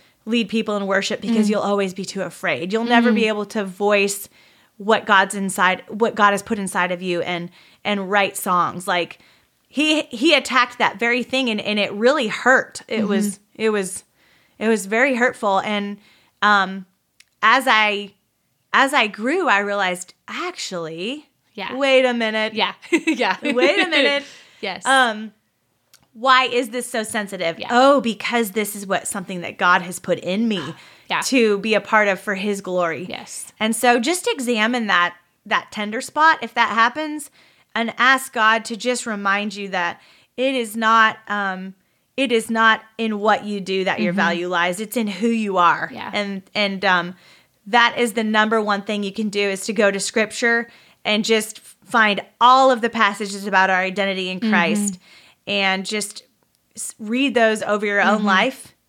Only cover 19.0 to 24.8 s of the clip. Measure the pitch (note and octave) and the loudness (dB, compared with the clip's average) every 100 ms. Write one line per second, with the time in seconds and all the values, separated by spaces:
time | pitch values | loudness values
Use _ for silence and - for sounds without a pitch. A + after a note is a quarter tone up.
19 | A3 F#3+ A3+ F4+ D#4+ G3+ G3+ G3+ F#3+ F3+ | 0 -2 -2 0 2 2 0 -2 -2 -4
20 | - _ - A3 F4 F4 - F3+ D#3+ D#3+ | -10 _ -14 -10 -8 -8 -10 -8 -8 -8
21 | G3 D4 - _ _ - F#3+ B3+ C#4 C4 | -8 -8 -14 _ _ -12 -8 -2 2 4
22 | B3+ A#3+ A3+ A3 A3 G#3+ G3 - - E4 | 4 0 -2 -2 -2 -2 -2 -4 -2 0
23 | D#4+ B3+ A3 F#3 D4 B3 C4+ E4+ F4+ D#4 | 0 0 0 0 0 2 2 2 2 2
24 | C#4 C#4+ C#4 - - _ G#3 F3+ | 2 0 -4 -14 -20 _ -10 -6